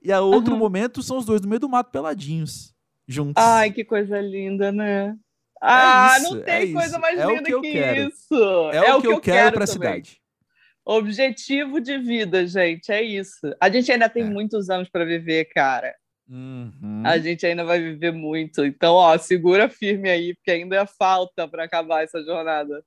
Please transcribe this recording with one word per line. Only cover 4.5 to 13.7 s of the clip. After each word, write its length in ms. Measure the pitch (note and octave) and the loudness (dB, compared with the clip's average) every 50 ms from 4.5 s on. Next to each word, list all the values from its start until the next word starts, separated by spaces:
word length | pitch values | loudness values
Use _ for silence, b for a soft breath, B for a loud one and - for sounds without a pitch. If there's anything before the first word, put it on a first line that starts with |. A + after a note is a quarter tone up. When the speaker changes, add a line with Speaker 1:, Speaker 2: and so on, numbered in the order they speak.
| G3 G3 G3+ G3+ | -4 -2 -2 -2
Speaker 2:
né? 440 | G3+ G#3 G#3+ G#3 G3+ G3 G3 G3+ A3 | -2 -2 -2 -2 -2 -2 -4 -4 -8
Speaker 1:
É 0 | A3 _ _ _ _ _ _ _ - | -12 _ _ _ _ _ _ _ -2
Speaker 2:
Ah, 560 | - - B3 B3+ C4 C4 B3+ B3+ B3+ C4 C4 C4+ | 2 4 6 8 8 8 8 8 8 8 6 6
Speaker 1:
isso, 100 | C#4+ F4 F#4+ | 4 0 -4
Speaker 2:
não 60 | - | -6
Speaker 1:
é 20 | - | -4
Speaker 2:
tem 300 | - - - - F#4 D#4 | -2 -2 0 0 -2 -2
coisa 160 | E4+ E4 D#4+ | -4 -4 -4
Speaker 1:
isso. 100 | E4 E4 | -4 -2
Speaker 2:
mais 160 | D#4+ E4 F4 F4+ | -2 -2 0 0
Speaker 1:
É 60 | D3+ | 0
o 60 | F#3 | 0
Speaker 2:
linda 120 | A3+ C4 C#4 | 0 -2 -2
Speaker 1:
que 80 | - B3+ | -2 -4
eu 60 | C4 | -2
Speaker 2:
que 100 | C#4+ D4+ | -4 -4
Speaker 1:
quero. 360 | D4+ D4 C#4+ C4 - C#4 C#4 C#4+ | -4 -2 -2 -2 -2 -2 -4 -6
Speaker 2:
isso. 600 | - - _ _ D#4 B3+ G#3+ G3 F#3 F3 D#3+ D#3 | -8 -14 _ _ 2 2 4 4 4 2 0 0
Speaker 1:
É 40 | D3 | 2
Speaker 2:
É 160 | D#3 F#3 A#3+ C4+ | 4 4 6 6
Speaker 1:
o 40 | |
Speaker 2:
o 40 | C#4 | 4
Speaker 1:
que 0 | |
Speaker 2:
que 60 | B3+ | 4
Speaker 1:
eu 40 | A#3 G#3+ | 2 0
Speaker 2:
eu 60 | - | 0
Speaker 1:
quero 180 | - G3 F3+ F#3+ - | 0 2 4 6 4
Speaker 2:
quero 100 | A#3 A3+ | 4 4
Speaker 1:
pra 100 | G#3+ G#3 | 2 -2
Speaker 2:
também. 240 | G3 G3+ F#3 - A2+ | -4 -4 -4 -4 -6
Speaker 1:
cidade. 320 | F#2 F2+ E2+ - _ _ _ _ _ _ _ _ _ _ _ _ _ _ _ | -6 -6 -12 -16 _ _ _ _ _ _ _ _ _ _ _ _ _ _ _
Speaker 2:
Objetivo 960 | - G#3+ A3 G#3+ G#3 G#3 G#3 C4+ C4+ G#3+ - - - C#4 C#4 D4 C4+ C4+ E4 | -2 0 0 0 -2 -2 0 -2 -2 -2 -6 -6 -4 -4 -4 -2 -4 -6 -6
de 160 | A#3 B3+ C#4+ | -4 -4 -6
vida, 480 | C#4 B3 A#3+ A#3 A3+ G#3+ F3 E3+ F#3 F3 | -6 -4 -4 -2 -2 -2 0 0 0 0
gente, 460 | F3 F3 G3 F3+ E3+ E3 E3+ _ - | 0 0 0 0 0 -2 -6 _ -4
é 100 | G#3 G#3+ A3+ | -2 -2 -2
isso. 480 | A3+ G#3 G3 F#3+ - - _ - C#3+ - _ | -4 -6 -8 -10 -12 -14 _ -10 -10 -2 _
A 80 | F3 | 2
gente 240 | G3 | 2